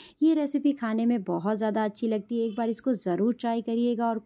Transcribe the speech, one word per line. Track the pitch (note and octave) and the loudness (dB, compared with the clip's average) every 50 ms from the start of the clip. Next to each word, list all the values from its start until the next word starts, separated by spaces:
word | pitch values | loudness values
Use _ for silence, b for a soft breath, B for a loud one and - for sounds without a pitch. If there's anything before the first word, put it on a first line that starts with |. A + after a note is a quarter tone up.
| B B B B | B B B B
ये | D4+ D#4+ D#4+ | 2 4 4
रेसिपी | D#4 D4 C#4+ C#4+ C#4 - C#4+ C#4 | 2 0 0 -2 0 2 2 0
खाने | C#4 A#3+ A3 A3 A3 A#3 | 0 -2 -2 0 0 2
में | A#3+ A#3+ A3 F3+ | 2 2 0 0
बहुत | F#3 F3 E3+ E3 G3+ A3 G#3 | -2 -2 -2 0 0 0 0
ज़्यादा | A3 G#3+ G#3 A3 A3 | 0 0 0 0 0
अच्छी | G#3 G#3 - A#3+ A3 | -2 -2 -2 -2 -2
लगती | A3 G#3 G#3 - A#3+ A#3 | -2 -2 -2 -4 -2 -2
है। | A3+ A3+ | -2 -2
एक | G3+ A#3+ | -2 -2
बार | A3+ A3+ | -2 -2
इसको | A3 - - C4 B3 | -2 -2 0 -2 -2
ज़रूर | - - F#3 E3+ F3 G#3 A#3+ A3+ | 0 0 -2 0 2 2 0 0
ट्राई | - - A#3 A#3 A#3 - | 0 -2 -2 -2 -2 -2
करिएगा | A#3 A3+ A#3 A#3+ A#3+ A#3+ G#3+ A#3 A#3 | -2 0 0 2 0 0 0 0 0
और | A3+ A3 A3 | -2 -2 -4